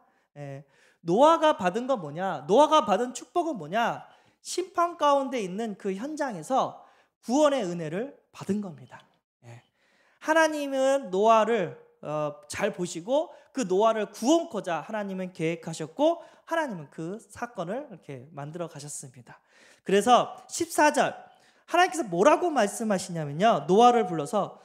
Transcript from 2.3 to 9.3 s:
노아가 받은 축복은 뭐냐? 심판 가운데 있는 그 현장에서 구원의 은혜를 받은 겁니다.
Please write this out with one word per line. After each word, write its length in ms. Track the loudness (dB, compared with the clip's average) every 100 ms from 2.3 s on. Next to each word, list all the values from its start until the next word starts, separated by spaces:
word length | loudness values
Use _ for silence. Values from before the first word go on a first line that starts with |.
| -6 2
노아가 380 | 4 6 4 2
받은 280 | -2 -2
축복은 440 | -8 -6 -4 -4 -6
뭐냐? 500 | -6 -2 -2 -4 -12 _ _ _
심판 560 | -10 -8 -6 -2 -2 2
가운데 420 | 2 2 0 -6
있는 360 | -6 -6 -8 -6
그 160 | -6
현장에서 880 | -6 -8 -6 -6 -8 -2 0 0 -6 -20 _ _ _
구원의 420 | -2 2 4 2 -4
은혜를 540 | -6 -6 -6 -8 -12 _
받은 300 | -14 -6 -4
겁니다. 440 | -6 -14 -20 -20 _ _ _